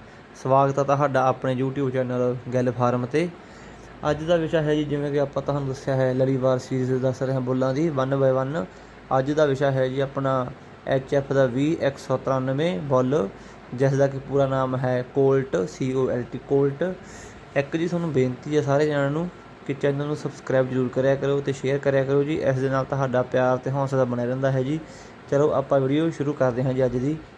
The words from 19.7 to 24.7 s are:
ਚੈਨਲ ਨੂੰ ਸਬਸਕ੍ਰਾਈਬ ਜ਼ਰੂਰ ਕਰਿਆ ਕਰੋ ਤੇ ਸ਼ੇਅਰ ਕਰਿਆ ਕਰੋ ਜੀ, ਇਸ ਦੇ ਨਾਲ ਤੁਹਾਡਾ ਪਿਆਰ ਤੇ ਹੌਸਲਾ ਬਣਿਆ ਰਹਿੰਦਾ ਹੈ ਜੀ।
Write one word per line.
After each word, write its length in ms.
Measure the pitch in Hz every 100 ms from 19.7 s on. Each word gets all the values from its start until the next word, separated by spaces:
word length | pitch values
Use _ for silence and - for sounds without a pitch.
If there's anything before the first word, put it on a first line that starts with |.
ਚੈਨਲ 320 | 139 143 139 147
ਨੂੰ 100 | 147
ਸਬਸਕ੍ਰਾਈਬ 540 | 147 - - 131 127
ਜ਼ਰੂਰ 180 | 127 123
ਕਰਿਆ 260 | 127 135
ਕਰੋ 260 | 135 139 143
ਤੇ 120 | 139
ਸ਼ੇਅਰ 260 | 139 131 139
ਕਰਿਆ 260 | 143 135
ਕਰੋ 180 | 135 143
ਜੀ, 120 | 143 160
ਇਸ 220 | - 131
ਦੇ 100 | 135
ਨਾਲ 160 | 135
ਤੁਹਾਡਾ 380 | 131 135 135 123
ਪਿਆਰ 340 | 123 131 127 127
ਤੇ 140 | 131
ਹੌਸਲਾ 340 | 139 135 135
ਬਣਿਆ 200 | 123 120
ਰਹਿੰਦਾ 260 | 120 131 135
ਹੈ 120 | 135
ਜੀ। 180 | 131